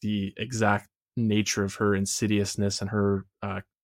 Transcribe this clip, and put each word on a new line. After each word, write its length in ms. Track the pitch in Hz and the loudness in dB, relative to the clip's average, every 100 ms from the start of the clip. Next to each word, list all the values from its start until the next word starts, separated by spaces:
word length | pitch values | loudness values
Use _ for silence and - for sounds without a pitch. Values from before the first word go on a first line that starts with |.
the 320 | 104 104 98 - | -4 -2 -2 -6
exact 520 | 113 120 104 104 - _ _ - | -6 0 2 2 -2 _ _ -2
nature 480 | 113 107 101 - | 2 2 2 0
of 100 | 98 - | -2 0
her 180 | 104 | 2
insidiousness 880 | 98 98 - 113 104 98 - 101 - | 2 0 -2 0 2 0 0 -2 -2
and 80 | 98 | -4
her, 340 | 107 101 98 - - | 0 2 0 -4 -10
uh, 200 | 101 98 - _ | -8 -8 -10 _